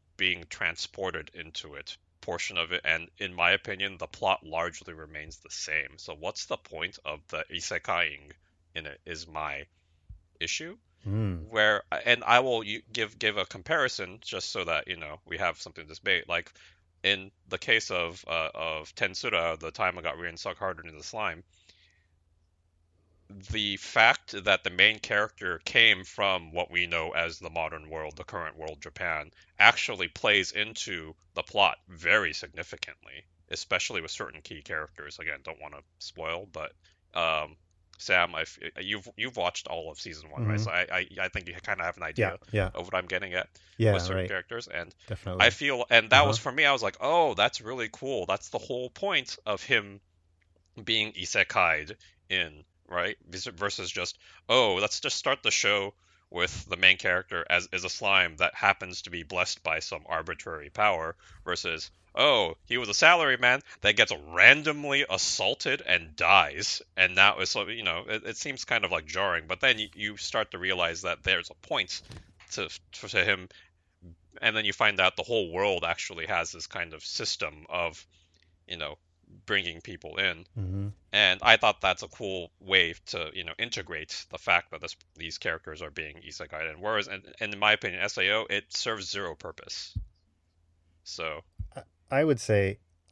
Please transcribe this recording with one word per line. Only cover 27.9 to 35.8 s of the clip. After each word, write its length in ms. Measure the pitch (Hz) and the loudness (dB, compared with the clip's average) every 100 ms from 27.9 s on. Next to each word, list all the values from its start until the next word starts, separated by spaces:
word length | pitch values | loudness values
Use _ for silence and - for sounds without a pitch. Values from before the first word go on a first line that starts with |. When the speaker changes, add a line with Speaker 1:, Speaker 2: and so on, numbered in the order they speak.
| 80 76 76 | -8 -8 -12
Speaker 1:
the 80 | |
current 340 | 78 95 78 78 | -10 -8 -8 -8
world, 220 | 78 71 | -10 -10
Japan, 520 | 76 - 90 78 73 _ _ - | -14 -6 -4 -4 -6 _ _ 6
actually 500 | 104 - - 98 87 | 8 8 2 -4 -6
plays 440 | - 107 104 90 | 0 4 4 2
into 640 | 104 107 110 104 87 80 78 _ | -2 -4 -6 -8 -8 -10 -16 _
the 80 | - | -8
plot 360 | - 107 92 - - | -4 2 2 0 -12
very 420 | 85 85 107 85 | -4 2 4 2
significantly, 920 | 73 85 87 85 - - - - 69 - _ - | -4 -10 -12 -12 -10 -12 -14 -20 -20 -20 _ -10
especially 520 | 87 - 92 - 101 | -10 -2 -2 -2 -6
with 100 | 80 | -8
certain 300 | - 65 78 | -8 -10 -12
key 200 | - 78 | -16 -16
characters. 560 | - 78 76 - 73 - | -8 -6 -8 -12 -16 -10
Again, 200 | 78 71 | -8 -8
don't 160 | 80 78 | -8 -12
wanna 180 | 76 71 | -14 -18